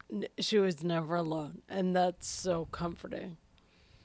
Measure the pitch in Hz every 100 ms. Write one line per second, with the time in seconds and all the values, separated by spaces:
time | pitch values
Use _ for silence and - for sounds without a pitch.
0 | - 208 - - 196 214 190 151 170 170
1 | 156 175 160 160 147 170 - 190 185 180
2 | 180 180 - - 185 170 160 - 170 170
3 | - - - 165 _ _ _ _ _ -